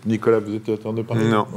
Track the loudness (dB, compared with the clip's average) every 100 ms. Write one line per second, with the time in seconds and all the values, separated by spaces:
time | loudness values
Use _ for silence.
0 | -4 0 4 2 0 -6 -4 -4 -4 -6
1 | -2 0 2 2 0